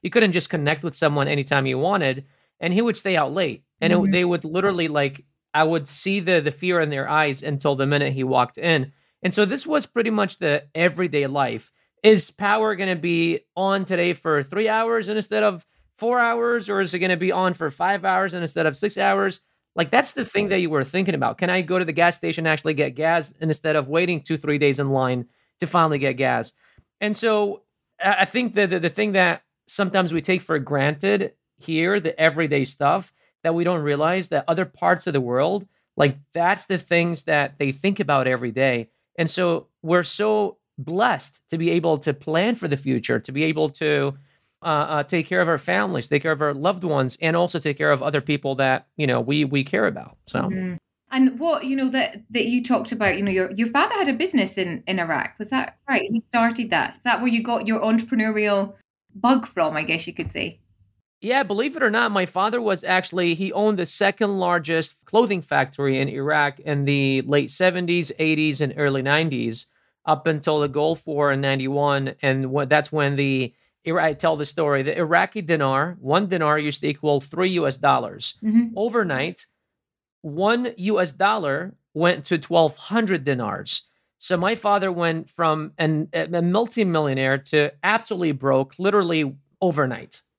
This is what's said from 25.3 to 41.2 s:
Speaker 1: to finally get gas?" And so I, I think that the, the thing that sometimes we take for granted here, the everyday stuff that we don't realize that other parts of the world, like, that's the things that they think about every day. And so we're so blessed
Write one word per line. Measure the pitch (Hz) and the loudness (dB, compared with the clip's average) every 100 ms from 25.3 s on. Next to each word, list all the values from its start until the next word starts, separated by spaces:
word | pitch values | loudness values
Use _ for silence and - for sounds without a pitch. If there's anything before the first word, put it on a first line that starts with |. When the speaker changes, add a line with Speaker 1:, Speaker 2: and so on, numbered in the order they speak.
| _ _ _ | _ _ _
Speaker 1:
to | 156 | -2
finally | 180 160 147 | 2 2 0
get | 135 | -2
gas?" | 127 131 120 113 - _ _ _ _ | 0 0 0 -4 -12 _ _ _ _
And | 208 | -4
so | 208 226 214 208 202 _ _ _ _ | -2 0 0 0 -4 _ _ _ _
I, | 190 185 | 0 2
I | |
think | 190 247 247 | 0 0 -2
that | 190 196 | 0 0
the, | 180 | 0
the | 165 | -2
thing | 147 214 | -2 0
that | 190 180 165 _ _ - | 2 2 0 _ _ -12
sometimes | - 196 190 180 | -4 0 0 0
we | 160 | -2
take | 151 185 | 0 -2
for | - 156 | 0 -4
granted | 127 143 139 147 190 202 190 - _ _ | 0 0 0 0 0 0 -2 -8 _ _
here, | - 160 170 202 | -4 -2 0 0
the | 160 165 | -2 2
everyday | 160 151 156 143 | 0 2 0 0
stuff | 135 - 143 185 180 _ _ _ | -2 0 0 0 -2 _ _ _
that | 165 | -2
we | 170 | 0
don't | 170 180 | 0 0
realize | 147 143 156 185 175 | 0 0 2 0 0
that | 151 139 | -2 0
other | 165 | 0
parts | 185 _ 175 180 - | -2 _ 2 2 2
of | |
the | 143 | -2
world, | 123 123 151 202 190 _ _ - | 0 0 0 -2 -8 _ _ 0
like, | 147 139 - | 0 0 -10
that's | 170 170 202 | -2 0 0
the | - 185 | -2 -6
things | - 170 170 170 | 0 2 2 -2
that | - 151 139 - | 0 0 0 -2
they | 143 | -4
think | 135 196 196 | -2 -2 -2
about | 147 143 127 | 2 2 2
every | 127 120 | 0 -2
day. | 117 135 123 113 _ _ - | 0 2 2 -4 _ _ -4
And | 165 | -2
so | - 180 165 - _ | 0 0 0 -6 _
we're | 160 175 | 0 0
so | 170 - 208 214 202 - _ - | 0 -2 0 0 0 -6 _ -16
blessed | 139 175 247 220 | -6 0 0 0